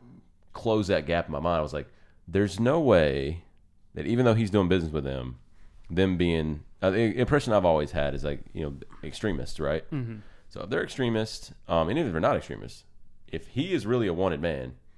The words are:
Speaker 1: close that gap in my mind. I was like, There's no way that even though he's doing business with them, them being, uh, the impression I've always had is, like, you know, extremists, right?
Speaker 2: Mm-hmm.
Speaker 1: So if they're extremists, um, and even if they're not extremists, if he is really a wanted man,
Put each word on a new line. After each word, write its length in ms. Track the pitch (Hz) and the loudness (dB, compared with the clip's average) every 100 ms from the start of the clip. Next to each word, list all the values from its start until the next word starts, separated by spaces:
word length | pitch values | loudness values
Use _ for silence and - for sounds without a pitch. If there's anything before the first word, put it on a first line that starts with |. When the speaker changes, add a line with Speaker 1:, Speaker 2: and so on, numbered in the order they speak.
| - - - _ - | -20 -20 -20 _ -20
Speaker 1:
close 340 | - 120 110 98 | -6 0 2 4
that 180 | 87 73 | 2 2
gap 200 | 85 80 | 0 0
in 60 | |
my 60 | 73 | -2
mind. 200 | 85 82 | 0 0
I 20 | |
was 120 | 73 | 0
like, 140 | 73 69 - - - - | -4 -8 -14 -20 -20 -4
There's 320 | 90 101 92 | 0 0 2
no 200 | 120 160 | 2 4
way 640 | 143 92 76 67 69 82 - _ _ _ - - | 6 6 6 2 -2 -6 -10 _ _ _ -16 -8
that 100 | 76 | -2
even 160 | 117 123 | 2 4
though 80 | 110 | 4
he's 140 | 107 | 4
doing 160 | 101 90 | 4 4
business 240 | 92 80 | 2 2
with 100 | 76 | -4
them, 360 | 67 67 64 64 - - - - - | -4 -6 -8 -12 -18 -20 -20 -18 -6
them 260 | 85 95 87 | 2 2 4
being, 460 | 87 82 78 76 - - | 2 2 0 -4 -10 -2
uh, 100 | 95 | 0
the 260 | 98 117 110 | 2 2 0
impression 340 | 123 143 120 | 2 0 2
I've 120 | 104 90 | 2 4
always 260 | 78 76 | 4 2
had 220 | 80 71 | -2 -2
is, 100 | 69 | -2
like, 180 | 73 67 - | -4 -6 -8
you 80 | - | -8
know, 100 | 76 69 - - | -8 -8 -14 -14
extremists, 560 | - - 110 78 - - | -12 -6 -4 -2 -4 -4
right? 240 | 71 80 - | -2 -2 -4
Speaker 2:
Mm-hmm. 260 | 147 117 107 - - - | -8 -8 -10 -14 -20 -18
Speaker 1:
So 120 | - | -12
if 80 | - | -4
they're 140 | 127 | -4
extremists, 680 | - - 123 110 110 - - - - | -4 -2 0 0 -2 -6 -14 -14 -2
um, 220 | 85 80 | 0 2
and 80 | 139 | 0
even 100 | 143 | -2
if 60 | |
they're 80 | 80 | 0
not 160 | 113 117 | 2 0
extremists, 460 | - - - - - - - - - | -2 -10 -12 -16 -20 -20 -20 -18 -10
if 200 | 80 - | -10 -8
he 260 | - 175 | -4 -2
is 120 | 170 101 | -2 0
really 220 | 123 104 | 0 0
a 60 | |
wanted 280 | 82 92 80 | 0 0 0
man, 320 | 85 69 64 62 - | -2 -4 -6 -12 -20